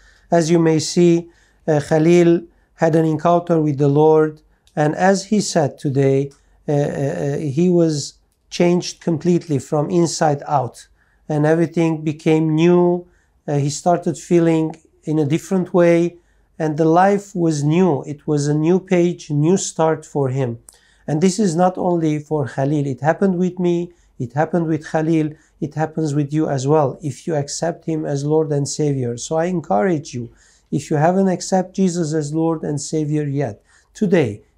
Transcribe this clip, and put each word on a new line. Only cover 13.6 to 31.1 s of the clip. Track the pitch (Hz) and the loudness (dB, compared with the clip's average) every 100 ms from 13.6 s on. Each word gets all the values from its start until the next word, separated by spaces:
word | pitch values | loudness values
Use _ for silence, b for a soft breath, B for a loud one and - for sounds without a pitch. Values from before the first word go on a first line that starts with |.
| 143 | -2
started | 147 180 175 175 147 | -2 0 0 -2 -6
feeling | - 170 165 160 160 160 _ _ | 0 2 2 2 -2 -6 _ _
in | - 156 | -4 -2
a | 143 | 0
different | 165 - 190 175 | -2 -2 -4 0
way, | 180 175 170 170 170 b b b - | 2 4 4 2 -4 b b b -6
and | 160 151 | -4 0
the | 160 170 | 2 4
life | 196 202 202 | 4 2 -2
was | 180 165 151 | -2 -2 0
new. | 147 165 185 135 | 0 2 2 0
It | 151 147 - | -4 -10 -4
was | 151 143 | -2 0
a | |
new | 147 156 185 | 0 2 0
page, | 185 180 175 175 - | 0 0 0 -2 -4
a | |
new | 147 151 196 | 0 2 0
start | - - 160 156 | -2 -2 -2 -2
for | - 147 135 | -6 -4 -2
him. | 135 123 117 _ b b b b | -2 -4 -6 _ b b b b
And | 147 | 0
this | 185 180 | 0 0
is | 202 160 | 0 2
not | 185 185 | 0 0
only | 185 175 160 151 | -2 0 0 -2
for | 147 156 127 | -4 -6 -4
Khalil. | - 139 151 139 | -4 -2 -2 -4
It | 123 | -4
happened | 151 165 196 175 | -2 0 0 0
with | 185 180 | -2 -2
me. | 175 170 175 b b b | -2 -2 -4 b b b
It | 120 | -6
happened | 143 160 180 160 | -4 -2 -2 -2
with | 156 156 | -4 -4
Khalil. | 160 156 160 151 151 b b | -4 0 0 -2 -6 b b
It | 147 | -8
happens | 151 156 160 156 | -4 -6 -2 -2
with | 143 139 | -2 -2
you | 151 156 | -2 -2
as | 139 131 | -2 0
well, | 156 135 - | 2 2 -4
if | 147 - - | -10 -10 -6
you | 151 | -4
accept | 143 - 165 160 | -4 -6 -6 -6
him | - 156 | -6 -6
as | 156 143 | -4 -4
Lord | 143 156 156 | 0 0 0
and | 143 139 | -2 -4
Savior. | - 151 139 120 120 | -2 -2 -2 -4 -6
So | - 160 | -6 -2
I | 175 | -2
encourage | 180 - 196 202 156 147 | -4 -2 0 0 -2 -4
you, | 123 117 b b b b | -12 -12 b b b b
if | 151 - | -6 -2
you | 151 | 0
haven't | 160 | 2